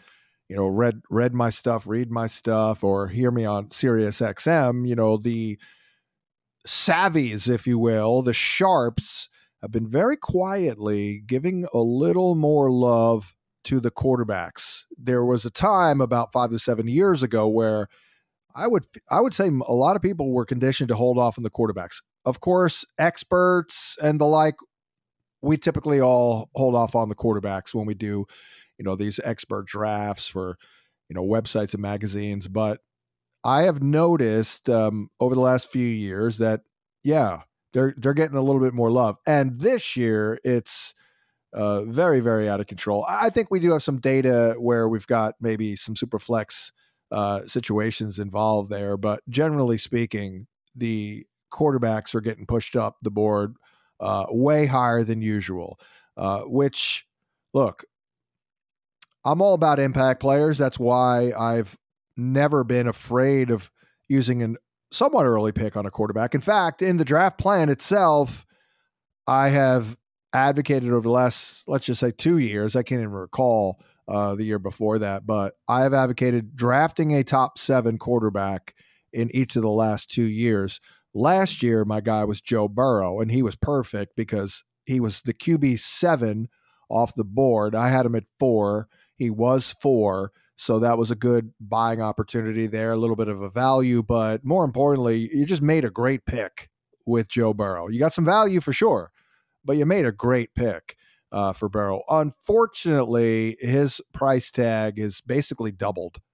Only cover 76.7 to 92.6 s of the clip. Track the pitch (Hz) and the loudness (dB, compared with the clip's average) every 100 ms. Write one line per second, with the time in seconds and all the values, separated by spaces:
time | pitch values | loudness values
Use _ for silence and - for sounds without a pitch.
76.7 | 131 160 - 156 147 127 135 131 - - | 2 2 0 0 2 2 2 0 -2 0
77.7 | 131 117 110 - 120 110 101 98 95 - | 2 2 -2 0 0 0 -2 -4 -6 -10
78.7 | _ _ _ _ - 117 135 127 120 110 | _ _ _ _ -4 -2 -2 -2 0 0
79.7 | 107 110 104 - - 113 107 117 107 98 | 2 2 0 -4 -2 -2 0 0 2 0
80.7 | - - _ _ 95 135 190 190 - 123 | -6 -18 _ _ -2 2 2 0 0 0
81.7 | 113 107 107 107 107 104 101 - 113 104 | 2 0 -2 -2 -2 -2 -4 -2 0 0
82.7 | 101 131 110 92 98 110 123 117 - - | 0 0 2 0 -2 -2 0 0 -2 -2
83.7 | 143 120 104 101 - 110 107 98 - _ | -2 -4 -6 -8 -6 -4 -4 -6 -10 _
84.7 | _ - 131 113 98 - - - 165 139 | _ -4 -2 -2 -4 -6 -4 0 2 2
85.7 | 120 - - 175 151 117 107 117 - _ | 0 -2 0 0 2 0 -4 -8 -12 _
86.7 | _ _ 110 117 - 104 107 135 110 107 | _ _ -2 -2 -2 -4 2 2 2 2
87.7 | 110 120 131 120 117 - _ 131 110 101 | 0 2 2 2 -2 -6 _ 2 2 2
88.7 | 104 107 _ _ _ 120 107 120 131 123 | -2 -6 _ _ _ -6 0 2 2 -2
89.7 | - 143 123 104 95 98 - _ - - | -4 0 2 2 0 -6 -12 _ -12 -2
90.7 | 110 117 117 113 113 120 120 110 - 104 | 0 2 2 0 0 2 2 0 -12 -6
91.7 | 110 113 113 110 104 104 120 110 110 | -2 -2 -2 -4 -4 -6 -4 -4 -4